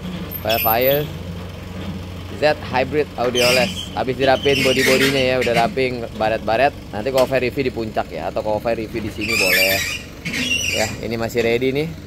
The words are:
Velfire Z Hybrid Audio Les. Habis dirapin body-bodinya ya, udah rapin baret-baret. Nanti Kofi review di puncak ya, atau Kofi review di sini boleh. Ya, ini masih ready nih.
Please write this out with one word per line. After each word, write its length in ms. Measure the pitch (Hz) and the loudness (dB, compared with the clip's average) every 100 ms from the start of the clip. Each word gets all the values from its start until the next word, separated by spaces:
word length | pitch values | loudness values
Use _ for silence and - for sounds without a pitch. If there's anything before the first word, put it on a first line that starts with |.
| - - - - | -10 -8 -8 -6
Velfire 640 | 110 113 113 113 131 143 147 - - - - - - - - - - - - - | -2 0 2 2 4 2 0 -6 -8 -10 -10 -12 -12 -10 -8 -8 -10 -12 -10 0
Z 160 | 147 151 - | 0 0 -2
Hybrid 320 | 131 131 147 139 | -2 0 0 -2
Audio 320 | - 123 123 120 | -2 0 4 4
Les. 160 | 127 120 - - | 4 2 -2 -6
Habis 240 | - 120 123 | -4 -2 2
dirapin 480 | 135 131 143 139 131 | 4 4 4 4 4
body-bodinya 560 | 127 131 131 135 139 | 4 4 4 4 4
ya, 160 | 127 127 | 2 2
udah 160 | 120 117 | 2 2
rapin 480 | 117 131 127 123 113 104 | 2 2 -2 -2 -8 -2
baret-baret. 560 | 110 110 101 113 139 - - | 0 0 0 2 2 0 -8
Nanti 240 | 101 120 | -6 0
Kofi 240 | 131 123 131 | 2 4 2
review 320 | 123 139 131 | 0 0 -2
di 0 | |
puncak 400 | 113 110 107 104 | -2 -4 -2 -4
ya, 240 | 82 87 | -4 -4
atau 80 | 113 | -2
Kofi 400 | 107 107 117 113 | -2 0 0 -2
review 160 | 107 110 | -4 -4
di 160 | 104 | -6
sini 160 | 95 107 - | -4 -2 0
boleh. 400 | - - 98 95 - - - - - - 123 - - | 2 4 2 2 -2 -6 -10 -10 -6 -4 -2 0 0
Ya, 160 | - 107 - 110 | -2 -2 -4 -4
ini 80 | |
masih 320 | 113 113 120 117 | -2 0 2 2
ready 240 | 120 131 | 2 2
nih. 160 | 135 165 156 | 0 -4 -8